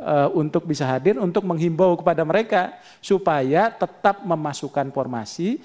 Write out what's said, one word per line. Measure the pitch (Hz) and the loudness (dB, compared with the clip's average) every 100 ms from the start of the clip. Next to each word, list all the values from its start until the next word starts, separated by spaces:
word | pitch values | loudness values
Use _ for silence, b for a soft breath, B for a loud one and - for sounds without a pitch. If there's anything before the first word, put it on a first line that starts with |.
eh, | 262 151 143 | 0 2 2
untuk | - 151 165 | 0 -2 -2
bisa | 170 143 135 | -4 -4 -2
hadir, | 131 147 214 | 0 0 0
untuk | 190 190 | 0 -2
menghimbau | 196 165 170 160 185 170 | -2 0 0 4 2 4
kepada | 170 165 | 0 0
mereka | 160 185 226 196 185 - B B | 2 0 2 0 0 -8 B B
supaya | - 196 185 151 131 151 220 | 0 0 2 2 2 2 2
tetap | 220 180 - 202 196 | 0 -6 0 0 0
memasukkan | 208 165 151 139 143 - 139 139 | -2 -2 -2 -6 -4 -4 -2 -4
formasi | 127 120 107 - 180 262 | -4 -6 -8 -4 -4 -4